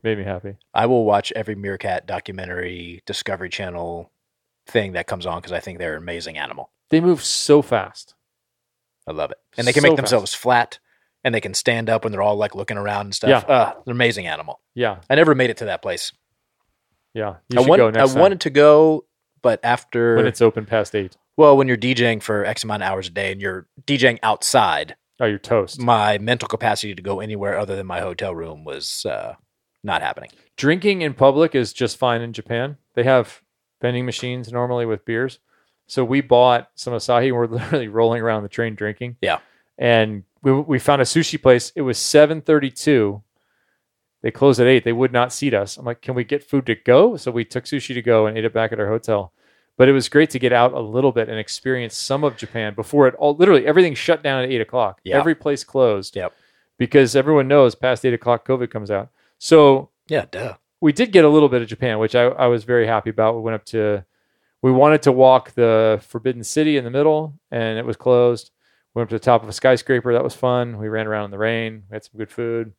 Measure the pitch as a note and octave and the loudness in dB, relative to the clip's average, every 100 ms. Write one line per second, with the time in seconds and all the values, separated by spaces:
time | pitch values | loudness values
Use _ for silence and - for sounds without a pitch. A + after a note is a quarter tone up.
0 | A2+ G#2+ G2 F#2 G2+ G2+ _ - A#2 B2 | -4 -4 -6 -10 -12 -18 _ -4 0 2
1 | G#2+ G2+ - - A2 G2+ G2+ F#2+ G2+ F2+ | 2 0 -2 -10 -10 -10 -10 -8 -6 -8
2 | - F2+ - F#2+ F2+ F2+ F2+ F2+ E2+ F2 | -8 -12 -12 -14 -12 -10 -10 -12 -16 -18
3 | - - - F#2+ F#2 - F#2+ F2 E2+ E2+ | -14 -10 -8 -8 -10 -10 -10 -10 -12 -12
4 | - _ _ _ _ _ _ A#2 G2+ F2+ | -16 _ _ _ _ _ _ -4 -4 -8
5 | - F#2+ F2 E2+ F2 F2 - E2+ E2+ D#2 | -8 -8 -8 -10 -8 -10 -10 -10 -10 -10
6 | F2 E2+ E2 D2+ C2+ C2 - _ _ D#3 | -12 -12 -12 -12 -12 -12 -18 _ _ 2
7 | F3 E3 - - - D3 C#3+ A2+ F#2+ - | 2 0 -2 -6 4 4 4 -4 -4 -16
8 | - _ _ _ _ _ _ _ _ _ | -20 _ _ _ _ _ _ _ _ _
9 | - D#2 D2 - _ - B2 C#3+ D3 D3+ | -12 -8 -8 -10 _ -4 0 4 4 2
10 | A2+ A#2 F#2+ - B2+ A#2+ A#2 - _ _ | 0 -2 -2 -6 0 0 0 -8 _ _
11 | _ _ C3 A2+ G2+ F#2+ - A#2 A2+ A2+ | _ _ -4 -4 -6 -4 -2 -2 -2 -2
12 | A2+ G2+ G2+ G#2 G#2 G2+ G2 G#2 G2+ G#2 | -4 -2 -2 0 -4 -6 -10 -8 -6 -6
13 | G2+ - A#2 C3 - C3 A2 - - B2 | -8 -4 2 2 4 2 2 -4 -10 -2
14 | A#2+ G2+ E2+ D2+ D#2+ - _ B2 A#2 F#2 | -2 -2 -10 -10 -12 -18 _ -6 -6 -6
15 | _ C#3 D#3+ C3+ B2+ G#2+ G#2 E2+ G2+ E2+ | _ 4 4 4 0 -4 -8 -8 -8 -8
16 | - _ _ _ _ _ _ _ _ _ | -10 _ _ _ _ _ _ _ _ _
17 | _ A2+ G#2+ F2 _ B2 C3 D3+ A2+ A2 | _ -10 -10 -10 _ 2 6 6 6 4
18 | C3+ C3+ F#3+ F#3 D#3 C#3 D3 D3+ D#3+ D#3 | 2 4 2 2 -2 4 6 8 6 2
19 | _ _ _ _ B2 A2 A#2 A#2+ _ A#2+ | _ _ _ _ -2 0 -2 -2 _ -2
20 | A#2 A2+ B2 - A2+ A2+ G#2 A2+ G2+ G#2+ | 2 2 0 2 2 2 -4 -4 -2 -6
21 | F#2 _ _ - D3+ C#3 C3+ A#2+ B2 B2 | -8 _ _ 4 6 6 4 0 -2 0
22 | A#2+ A2 - G#2 G2 A2 A2 G#2 F#2+ F#2+ | 0 -2 -4 -4 -4 -6 -8 -6 -6 -6
23 | F2+ F2 G2 G2 G2 F#2 _ _ - C#3 | -8 -8 -8 -6 -8 -10 _ _ -6 2
24 | B2+ A#2 A2 G#2 - C3 G2+ D2+ D#2 - | 2 2 -2 -2 0 0 2 -2 -6 -14
25 | _ _ A#2 G2+ - A#2 F#2 C3+ A#2+ A2+ | _ _ -4 -4 -2 -2 -2 -6 0 0
26 | G#2+ G#2 A2 A#2+ - A2 A#2 G#2 G#2+ F#2 | 0 -2 -2 -4 -4 -4 -4 -4 -8 -12
27 | F#2 G2 G#2+ G#2 G2+ G2 G2+ G2 F#2+ F2 | -10 -8 -8 -8 -6 -6 -6 -8 -8 -8
28 | F#2+ F2 G2 E2+ E2 D2+ D2+ C#2 - - | -8 -8 -10 -8 -12 -14 -14 -12 -12 -10
29 | - A1 G#1 - _ _ _ _ G#2 E2 | -8 -10 -12 -18 _ _ _ _ -6 -4
30 | D#2 - A#1+ _ _ - C#3 F3 G3+ F#3+ | -4 -10 -18 _ _ -2 0 2 0 -2
31 | D#3 B2 C3+ C#3 D#3+ C#3 A2+ - A#2+ - | -4 2 4 4 0 0 -4 -4 -6 -2
32 | B2+ A#2 A#2 A2+ - A#2 C3+ C#3+ _ - | -2 -2 -6 -14 -8 -6 -6 -12 _ -2
33 | B2 C3 A2 - _ _ _ _ A#2+ B2 | 2 2 0 -12 _ _ _ _ -6 -4
34 | B2+ - B2+ B2+ A#2 A#2+ B2 B2 A#2 G#2 | -8 -8 -10 -10 -8 -6 -4 -4 -4 -6
35 | - A2+ B2+ - _ _ _ _ _ - | -6 -6 -6 -10 _ _ _ _ _ -4
36 | A#2+ C3+ C3 B2 B2 A#2+ - - - A#2 | 0 -2 2 4 4 2 -4 -14 -10 -8
37 | - A#2+ C3 A#2+ A#2 A#2 - D3+ A2+ A2 | 0 0 0 -2 -4 -6 -4 -6 -4 0
38 | A#2 A#2 A2+ A2 G2+ - A#2 G#2 G#2 G#2 | 0 0 -2 -4 -6 -6 -6 -6 -8 -8
39 | B2 A#2+ - D#2 _ _ _ - A#2+ A#2 | -12 -6 -4 -4 _ _ _ -4 2 2
40 | G#2+ G#2 - _ C#3 C3+ D3+ C3 - C#3+ | 2 -4 -14 _ 0 0 0 -2 0 2
41 | B2 E3 D#3 D3+ C3 B2 - - C3 A2 | 2 0 -2 0 4 4 2 -6 -6 -4
42 | - D3+ D3 D#3+ - D3+ C#3 - - C3+ | 2 4 4 2 0 0 0 -4 0 2
43 | G#2 G#2 _ _ _ _ _ _ _ _ | 2 -4 _ _ _ _ _ _ _ _
44 | _ _ A2+ - C#3 B2 B2 C3 A#2+ A#2 | _ _ -8 2 2 4 4 4 2 -2
45 | B2+ B2 B2+ - C#3+ G#2+ G2+ - B2 A#2+ | 0 0 -2 -4 -2 -2 -4 -10 -12 -10
46 | - B2 A#2 C#3+ _ C#3 A#2+ A2 - B2+ | -8 -8 -4 -6 _ -4 -2 -4 4 6
47 | A3 G3 - A#2+ A2 C3 - C#3+ - B2 | 6 2 -6 -6 -6 -8 -8 -10 -8 -6
48 | A#2 A2+ G#2+ A2 A2 A2+ A2 G#2+ G#2 A2 | 2 2 2 -2 -4 -2 -4 -4 -4 -4
49 | - G#2 F#2+ _ _ _ _ - C3 C3+ | -2 -4 -4 _ _ _ _ 4 6 6
50 | - D3 D3+ C3 B2 A#2+ B2 C3+ A2 A#2 | 4 2 2 0 0 2 2 0 -4 0
51 | C3+ A#2+ A2 A2 A2 - C3 B2+ A#2 - | 0 0 -4 -8 -10 -10 -6 -6 -6 -12
52 | - C#3 D3 A2+ A2+ A#2 G#2+ G2+ - C#3+ | -6 -2 -2 -4 -10 -8 -8 -8 -2 4
53 | C3 - D3 D3 F#3 D3+ D3 D#3+ F3 C3+ | 4 4 -2 4 6 6 4 4 2 0
54 | - D#3 D3 C3+ B2+ B2+ A2 B2+ G#2 - | -2 0 0 -2 -2 -4 -4 -2 -4 -6
55 | - C#3 D#3 D#3 D3+ C#3+ - C3+ B2 G2+ | -2 0 0 -2 -4 -6 -4 0 2 0
56 | F#2+ G2+ F2+ _ _ _ _ _ B2 C#3 | -6 -10 -10 _ _ _ _ _ 2 4
57 | B2+ C3+ C#3 D3+ C3 C#3+ B2+ - B2+ A#2+ | 4 2 2 0 4 4 4 2 -2 0
58 | C3 A#2+ A#2+ A#2 - C3 B2 A2+ G#2 G2+ | -2 -2 -2 -2 -2 -4 -4 -8 -6 -6
59 | B2 _ _ _ - D#3+ C#3+ C3+ C#3+ _ | -6 _ _ _ 4 8 8 6 -2 _
60 | _ D#3 - - B2+ G2 _ _ D#3+ C#3+ | _ -6 -6 -12 -12 -14 _ _ 0 2
61 | A#3+ F#3+ D3+ D3+ C#3+ B2 A2+ A2+ B2+ G#2+ | 4 6 6 6 4 0 -4 -6 -4 -2
62 | A2 B2 A#2+ B2+ B2 A#2+ G#2+ A#2+ A2 A2 | 0 2 2 2 0 0 0 0 2 0
63 | A2 A2 A2 A#2 A2+ A2 - A2+ G#2+ G2+ | -2 0 0 0 -6 -8 -6 -4 -2 -4
64 | - _ _ _ _ _ C3 B2+ D3 D3+ | -8 _ _ _ _ _ 2 6 6 6
65 | C#3+ B2+ C3 B2+ - - A#2 A2 A2 G#2+ | 4 6 6 6 2 0 2 4 2 0
66 | _ A#2 A#2+ A#2+ A2 D3+ D#3 D3 A#2+ C3 | _ -6 -6 -6 -6 -2 0 0 -2 0
67 | D3+ D3+ D#3 D3 _ A#2+ A2+ A2 A#2+ A2+ | 0 0 -4 -16 _ -6 -4 -6 -8 -4
68 | B2+ B2 B2 A#2 - _ _ _ _ A#2 | 2 4 4 0 -10 _ _ _ _ -8
69 | A#2 A2 - A#2 G#2+ - C3 B2 - B2+ | -6 -2 2 2 0 -2 2 2 0 -2
70 | B2 A#2+ C3+ - B2+ B2 A#2+ G#2+ G#2+ A2 | 0 -2 -2 -4 -2 -2 -4 -8 -8 -6
71 | A2 G#2+ G#2 G2 A2 A2+ A2+ A2 G2 G#2+ | -4 -6 -8 -4 -4 -2 -6 -12 -16 -18
72 | _ G#2+ G#2+ - A#2 A#2 A2 | _ -14 -12 -8 -6 -6 -8